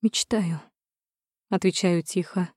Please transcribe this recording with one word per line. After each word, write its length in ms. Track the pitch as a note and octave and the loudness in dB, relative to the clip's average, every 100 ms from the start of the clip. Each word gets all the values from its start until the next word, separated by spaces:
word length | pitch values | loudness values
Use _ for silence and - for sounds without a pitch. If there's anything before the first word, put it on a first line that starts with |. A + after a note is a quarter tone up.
«Мечтаю», 580 | A3 - - A3 F3+ D#3+ - _ _ _ _ _ _ _ _ | 0 -2 -2 0 0 -2 -8 _ _ _ _ _ _ _ _
отвечаю 540 | F#3+ F#3+ - F#3+ F3 | 0 2 2 2 2
тихо. 500 | D#3 - F3 - F3 | 0 -4 -2 -4 -4